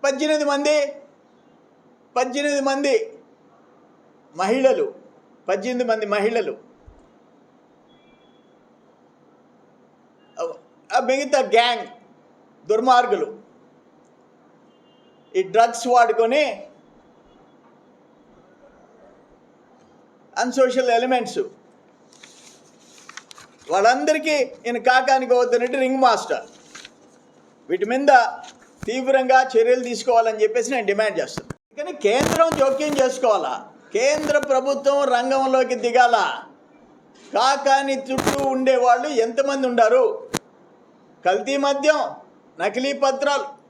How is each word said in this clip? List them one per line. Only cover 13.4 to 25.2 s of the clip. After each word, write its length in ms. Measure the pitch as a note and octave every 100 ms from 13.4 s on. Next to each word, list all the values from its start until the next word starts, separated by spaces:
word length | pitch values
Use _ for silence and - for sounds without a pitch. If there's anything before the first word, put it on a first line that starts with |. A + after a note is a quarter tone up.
| - _ _ _ _ _ _ _ _ _ _ _ _ _ _ _ _ _ _ F#3+
ఈ 80 | F#3+
డ్రగ్స్ 320 | G#3+ A#3 A3+ B3+
వాడుకొని 520 | B3 A#3 A3+ A3+ C4+ C#4+ G3+ - - _ _ _ _ _ _ _ _ _ _ _ _ _ _ _ _ _ _ C#4 _ _ _ C#4+ - _ D3+ _ _ _ _ _ _ _ _ _ -
అన్‌సోషల్ 480 | A#3+ B3 B3+ B3+ B3 A#3
ఎలిమెంట్స్ 440 | B3+ B3+ G#3+ - B2 - _ _ _ _ _ - - - - - _ _ _ - - - - - - _ -
వాళ్ళందరికీ 640 | F3 G#3 C4 D4+ D#4 D#4 D4+ B3+ - A#3
ఈయన 140 | A#3+ A#3+
కాకాని 360 | B3+ C4 C4